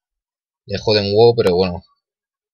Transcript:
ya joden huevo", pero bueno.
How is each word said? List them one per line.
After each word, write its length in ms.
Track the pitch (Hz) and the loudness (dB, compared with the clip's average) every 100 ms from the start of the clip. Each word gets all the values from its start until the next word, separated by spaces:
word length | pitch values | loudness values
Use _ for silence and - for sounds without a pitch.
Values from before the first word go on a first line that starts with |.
| _ _ _ _ _ _ - | _ _ _ _ _ _ -12
ya 100 | 98 | -6
joden 260 | - 104 101 | -2 -2 0
huevo", 300 | 104 120 117 | 2 4 4
pero 200 | 101 87 | 0 0
bueno. 280 | 92 87 - _ _ _ _ _ _ | -2 -6 -16 _ _ _ _ _ _